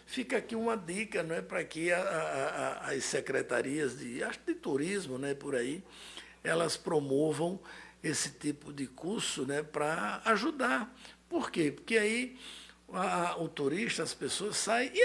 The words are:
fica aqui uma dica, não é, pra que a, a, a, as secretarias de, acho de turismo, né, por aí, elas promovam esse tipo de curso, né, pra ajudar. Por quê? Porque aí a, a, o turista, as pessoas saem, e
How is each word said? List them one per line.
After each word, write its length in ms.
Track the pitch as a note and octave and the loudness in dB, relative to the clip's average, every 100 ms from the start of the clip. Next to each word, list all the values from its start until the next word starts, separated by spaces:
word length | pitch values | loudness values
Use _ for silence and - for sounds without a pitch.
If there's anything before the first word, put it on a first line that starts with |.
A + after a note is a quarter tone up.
| - | -10
fica 320 | - B3+ B3+ | -6 -2 -2
aqui 180 | - A3+ | 0 -2
uma 220 | A3+ A3 | 0 0
dica, 440 | E3+ F#3 G#3+ G3+ | -2 -4 -2 -2
não 140 | E3 E3+ | 0 -2
é, 60 | |
pra 240 | F#3 F#3 D#3 | -2 -4 -4
que 260 | D#3 E3+ | 0 2
a, 100 | F3 | 4
a, 880 | G3 E3 D#3 D3 C#3 D3 C3+ - - | 2 0 0 0 0 0 -2 -2 -2
a, 40 | |
as 120 | C#3 | -2
secretarias 960 | - C#3+ C3 C3 B2 A#2+ C3 D3 C#3+ B2+ | 0 0 2 0 2 2 2 2 0 -2
de, 240 | B2+ B2 | -6 -4
acho 160 | A3 - - | -4 -4 -4
de 80 | E4 | -4
turismo, 600 | - C3+ D#3+ G3+ E3 B2+ | 0 0 0 -2 -4 -4
né, 160 | C#3+ | -2
por 200 | C#3 C#3+ | -4 -2
aí, 300 | C3+ A#2+ D#3+ - - - - - - | 0 0 -4 -10 -16 -16 -14 -16 -8
elas 360 | D#3+ E3 E3 - | 0 2 2 0
promovam 800 | - D#3+ C#3+ C3+ D#3 C#3+ E3 F#3+ - - - - | 2 2 4 4 4 2 0 -2 -10 -16 -18 -8
esse 300 | D#3+ D3 D#3+ | -2 0 -2
tipo 400 | - D3 C#3+ - | -4 -4 -4 -6
de 160 | C#3+ C3 | -8 -8
curso, 580 | - E3 A3 - - C3 | -6 -4 -2 -2 -2 -2
né, 160 | C#3+ | -2
pra 600 | D3+ D3 D3+ E3 G#3 G3+ | -2 0 0 2 0 0
ajudar. 720 | - G#3+ B3+ D4 B3+ C4 A3 - - - - | 4 4 4 0 2 2 -2 -10 -18 -20 -4
Por 240 | E4+ - | -2 0
quê? 220 | - D3+ | 2 2
Porque 240 | C#3 - A3 | 0 2 4
aí 420 | G#3 A3+ B3+ - - - - - - | 4 2 -2 -6 -14 -14 -16 -20 -8
a, 380 | F#3 F#3+ F3+ F3 | 0 2 4 2
a, 60 | - | 0
o 120 | D#3+ | -4
turista, 520 | - C#3+ E3 A3+ - | 0 2 2 0 0
as 120 | D#3 | -2
pessoas 420 | - C3+ - G3+ F3+ | -2 -2 -2 -2 0
saem, 340 | - A3+ C4 | 2 4 4
e 100 | E4+ | 6